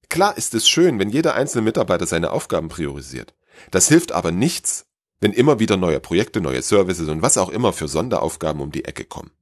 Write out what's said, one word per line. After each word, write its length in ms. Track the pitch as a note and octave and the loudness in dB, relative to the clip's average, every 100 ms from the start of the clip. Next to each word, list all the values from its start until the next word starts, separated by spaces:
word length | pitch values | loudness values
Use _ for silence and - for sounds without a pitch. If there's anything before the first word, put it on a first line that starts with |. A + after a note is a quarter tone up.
| _ | _
Klar 280 | D#3+ G3+ A2 | 0 0 0
ist 180 | - | -4
es 140 | A2+ - | 0 2
schön, 300 | - F3+ A2 | 4 4 4
wenn 120 | G2+ | 0
jeder 240 | C3+ D#3+ | 0 0
einzelne 280 | - C#3 A#2+ | 0 0 0
Mitarbeiter 440 | G#2+ - G2 F2+ F2 | 0 0 0 0 0
seine 240 | E2 E2+ | -2 0
Aufgaben 380 | - - E2 D#2+ | -2 -2 -4 -4
priorisiert. 640 | - C#2+ C2+ C2 B1 - _ _ - - | -6 -8 -8 -12 -14 -16 _ _ -20 -4
Das 180 | F#2 - | 0 4
hilft 240 | E3 - | 4 4
aber 200 | F2+ E2+ | -2 -2
nichts, 540 | F2 D#3 - - - - _ _ _ | 0 0 -2 -6 -8 -12 _ _ _
wenn 120 | G#2 | 0
immer 260 | A2 C#3+ A#2+ | 4 4 4
wieder 180 | G#2+ F#2+ | 2 2
neue 240 | F2+ C#2 | 2 -2
Projekte, 400 | - E2+ B2 A2 | 0 -2 0 -2
neue 220 | D2+ B1+ | -2 -4
Services 460 | - G#2 F#2 E2+ D2+ | 2 2 2 -2 -4
und 140 | D#2 | 0
was 160 | G#2+ A2+ | 0 2
auch 100 | F2+ | 0
immer 240 | F#2+ A2+ | 0 -2
für 160 | - D2+ | -2 -4
Sonderaufgaben 720 | D#2 B2 G2+ E2 - D#2+ D2 | -4 -2 -2 -4 -4 -6 -4
um 100 | D2 | -6
die 140 | D2 | -8
Ecke 200 | - - | -10 -12
kommen. 260 | - - - _ | -14 -16 -18 _